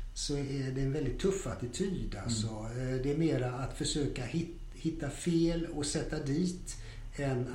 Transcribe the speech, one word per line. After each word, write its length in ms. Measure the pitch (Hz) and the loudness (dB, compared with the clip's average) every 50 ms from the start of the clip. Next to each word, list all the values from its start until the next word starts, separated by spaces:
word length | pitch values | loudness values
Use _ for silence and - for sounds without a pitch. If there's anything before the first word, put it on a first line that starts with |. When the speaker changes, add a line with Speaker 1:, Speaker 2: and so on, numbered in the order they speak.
| - - - | -8 -6 -6
Speaker 1:
så 220 | - - - 143 | -4 -2 -2 0
är 340 | 143 139 131 139 139 131 131 131 | 0 0 -2 -2 -2 -2 -2 0
det 60 | 135 | 2
en 120 | 135 135 | 2 2
väldigt 260 | 143 151 143 120 - - | 2 2 0 0 0 2
tuff 260 | - 190 - - - | 2 2 2 2 -2
attityd, 720 | 123 - - 123 120 - - 196 208 175 120 110 - - 98 98 | -4 -4 -4 -4 -4 -2 0 0 0 0 0 -2 -2 -4 -2 -2
alltså. 240 | 120 113 107 107 110 110 107 110 113 120 | 0 2 2 2 0 -2 -4 -6 -4 -4
Speaker 2:
Mm. 200 | 127 131 127 131 | -2 0 0 0
Speaker 1:
Eh, 80 | 127 | 2
det 100 | 127 143 | 2 2
är 40 | 143 | 4
mera 340 | 160 165 156 139 127 123 123 127 | 4 4 4 4 4 2 0 0
att 240 | 135 131 - - - | -2 -4 -4 -2 -2
försöka 460 | - - - 151 135 - - 135 123 | 0 0 2 2 2 0 0 -2 -2
hit-, 360 | - - 165 - - - - - - - | -2 0 0 0 -2 -4 -8 -10 -10 -6
hitta 360 | - - 160 147 - 147 135 | -4 -2 -2 0 0 -2 -4
fel 560 | - - - 175 165 165 165 165 170 165 165 - - | -4 -2 2 4 6 6 6 6 4 2 0 -2 -2
och 120 | 147 143 | -2 -2
sätta 320 | - - 156 - - 147 117 | 0 0 0 0 0 -2 -2
dit 580 | 135 135 139 160 185 180 - - - - - - - - - - - - - | 0 2 2 4 2 2 0 -2 -6 -8 -8 -10 -10 -10 -10 -10 -10 -8 -4
än 300 | - 143 135 127 123 123 123 | -2 0 2 2 0 0 -2